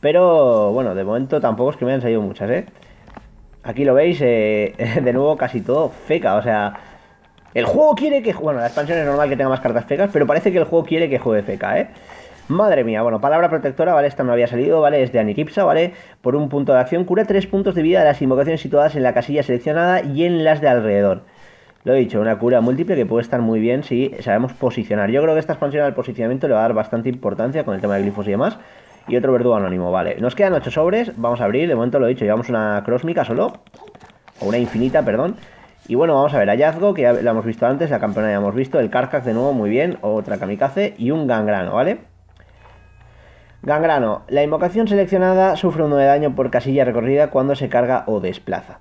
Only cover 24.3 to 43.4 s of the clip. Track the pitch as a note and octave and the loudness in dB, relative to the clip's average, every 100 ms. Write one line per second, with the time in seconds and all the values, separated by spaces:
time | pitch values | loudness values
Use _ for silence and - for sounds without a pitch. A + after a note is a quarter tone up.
24.3 | G#2 B2+ - B2+ A2 G2+ G#2 G2+ B2+ D#3 | 0 -2 -2 -4 -4 -4 -2 0 0 2
25.3 | D#3 D#3 D#3 D3 D3 D3 B2+ B2+ A#2 A2+ | 0 -2 -4 -4 -2 -2 -2 -8 -4 -4
26.3 | C3 C#3+ A2+ A2+ A2 G#2+ A#2 A#2+ B2+ G#2+ | -2 0 2 2 0 -2 -4 -4 -4 -4
27.3 | G2 A#2 D3+ C#3 F#2+ G2+ G2 G2+ G2+ G#2 | -4 -4 -4 -4 -4 -2 -2 -2 -4 -4
28.3 | G2+ D3+ A3+ - - - - - B2 C3 | 0 -2 -4 -18 -20 -20 -20 -4 -2 2
29.3 | B2+ B2 A2 F#2+ F2+ F2 F#2 E2+ - A#2+ | 2 4 2 0 -2 -2 0 -2 -2 -4
30.3 | - G3 E3 C3 C3+ D#3+ G#3 A#3+ A2 A#2 | 0 0 2 -2 -2 0 0 -4 -4 -4
31.3 | A#2+ A2 A#2+ E3+ B2+ A#2+ C#3+ A#2+ B2+ G#2 | -2 0 0 0 0 0 2 0 0 0
32.3 | G#2+ A#2+ A#2 G#2+ G#2 G2+ B2 D#3+ E3+ C#3+ | 0 0 -2 0 -2 -2 -2 -2 -4 -2
33.3 | C3+ A3+ - _ - - - - _ - | -2 -2 -4 _ -20 -20 -20 -20 _ -20
34.3 | _ G2 A#2 A#2+ A2 B2+ D#3 B2+ A2 D#3+ | _ -4 -2 -2 -2 0 0 0 0 -2
35.3 | A3 - - - _ - A#2 E3 C#3+ C#3+ | -6 -14 -20 -20 _ -4 0 2 2 2
36.3 | C#3 G2+ G#2 D3+ D#3+ G3+ G3 C3 A#2+ A#2 | 2 2 2 2 2 -2 2 2 2 2
37.3 | A2 A2+ A2 A#2+ C#3 E3 B2 G#2+ G2+ G#2+ | -2 -2 -2 0 0 -2 -2 -2 -2 0
38.3 | G2+ G2+ G#2+ C3 D#3+ A2+ B2 B2+ D3 B2 | 0 0 -2 -2 0 0 0 -2 -2 -2
39.3 | A2+ C3+ C3+ G#2 A#2 E3 - G#2 G#2+ G2+ | -2 0 0 0 0 -2 -2 -4 -4 -4
40.3 | G2+ F#2+ G2+ C3+ C3+ G3+ - A#2+ D#3 C#3+ | -6 -6 -2 -2 -2 -4 -4 -2 -2 0
41.3 | A#2 G#2+ G#2 F2+ G2+ D3 A3 - _ _ | -2 0 -2 -2 -2 -2 -2 -10 _ _
42.3 | _ - - - - - - - - - | _ -20 -20 -20 -20 -20 -20 -20 -20 -20
43.3 | - | -20